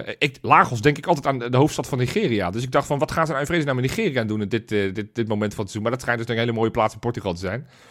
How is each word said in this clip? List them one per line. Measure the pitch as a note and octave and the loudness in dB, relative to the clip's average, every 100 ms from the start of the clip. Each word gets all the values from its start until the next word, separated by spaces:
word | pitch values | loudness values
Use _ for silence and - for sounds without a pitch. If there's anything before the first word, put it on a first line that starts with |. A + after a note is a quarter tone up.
| A#2 - | -6 -2
ik, | D3 - | -2 -2
Lagos | A2 D#3+ A#2+ A#2+ | 4 6 6 2
denk | C#3+ D3+ | 2 2
ik | F#3 | 0
altijd | D#3 C#3+ | 0 0
aan | C3+ | -2
de, | A#2+ | 2
de | B2+ | 4
hoofdstad | D3+ - C3+ | 4 0 -4
van | B2+ | -2
Nigeria. | B2+ G#3+ F#3+ G#2+ F2 | 0 0 0 2 0
Dus | G#2+ | -2
ik | C3 | -2
dacht | C#3+ - | 0 0
van, | C#3+ | 0
wat | D3+ | 0
gaan | - | 0
ze | D#3+ | 0
nou | C3+ | -2
in | C#3+ | -2
vredesnaam | E3+ C#3+ B2+ | 0 0 0
in | |
Nigeria | C3 A3+ A3 B2+ | 0 0 0 0
doen | A2 G#2+ | 0 -2
in | G2+ | 0
dit, | A#2 G#2+ | -2 0
eh, | G#2+ G2 | 0 0
dit, | F#2+ G#2 | -2 -6
dit | - A2 | -4 -2
moment | G#2 G#2 | 0 -2
van | - | -4
het | G2+ | -6
seizoen? | G#2+ | -4
Maar | A2+ | -2
dat | B2+ | -2
schijnt | - A#2 | -2 -2
dus | A#2 | -2
een | A2+ | -2
hele | A#2+ | 0
mooie | A2+ A2+ | 0 0
plaats | A#2 A2 | 2 0
in | A2 | 0
Portugal | A#2+ A#2 G2 | -6 -4 -4
te | F2 | -4
zijn. | F#2 A2+ E3 - - | -4 -6 -10 -20 -20